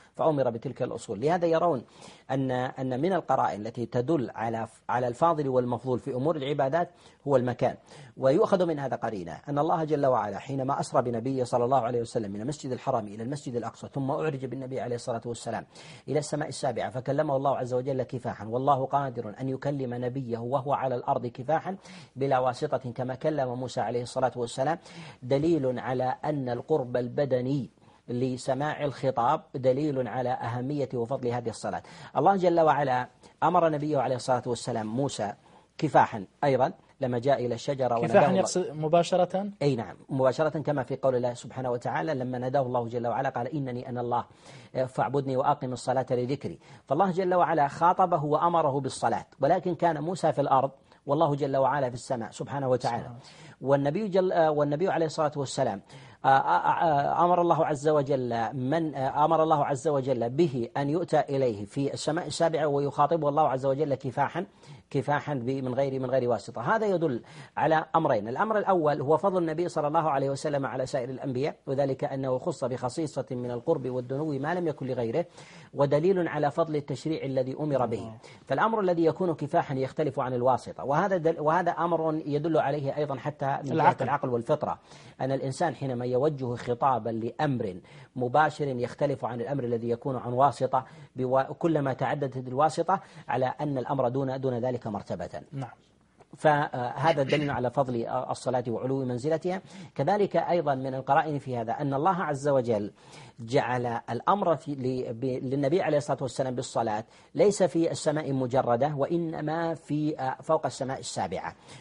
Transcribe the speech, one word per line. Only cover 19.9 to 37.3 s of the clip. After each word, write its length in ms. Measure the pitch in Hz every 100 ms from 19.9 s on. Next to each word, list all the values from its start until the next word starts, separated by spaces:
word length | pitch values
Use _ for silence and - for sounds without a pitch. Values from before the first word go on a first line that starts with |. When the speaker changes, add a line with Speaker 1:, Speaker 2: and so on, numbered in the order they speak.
Speaker 1:
نبيه 440 | 123 123 135 120 113
وهو 360 | 120 135 135
على 220 | 110 131 123
الأرض 320 | 139 131 117
كفاحاً 500 | 135 127 156 180 196 - - 143 127
بلا 240 | 139 131
واسطة 520 | 127 123 151 127 123
كما 240 | 117 127 123
كلم 380 | 156 147 127
موسى 280 | 123 123 127
عليه 200 | 110 120
الصلاة 300 | 120 131 127 123
والسلام، 440 | 117 - 139 170 - - 143 -
دليل 560 | 127 139 160 160 131 120
على 360 | 120 127 127 127 151
أن 240 | 147 123
القرب 480 | 120 - 156 123 123
البدني 720 | 120 127 139 127 127 143 110 _ - - -
لسماع 760 | 123 131 127 - 131 151 - 143
الخطاب 560 | - 135 120 117 - - 139
دليل 520 | 127 127 151 131 120
على 220 | 123 123
أهمية 600 | 127 120 123 127 147 127
وفضل 340 | 123 117 131 123
هذه 220 | 123 117
الصلاة. 340 | - 107 87 - - - 131
الله 180 | 165 196
جل 240 | 180 170
وعلا 500 | 156 139 139 127 123 _ - _
أمر 260 | 151 175 165
نبيه 280 | 147 151 143
عليه 180 | 123 123
الصلاة 280 | - 123 123
والسلام 420 | 117 - 117 107
موسى 460 | 120 139 - 101 - _ - _ -
كفاحاً 480 | 151 147 120 110 92 _
أيضًا 300 | 143 127 147 - _ -
لما 180 | 127 123
جاء 260 | 135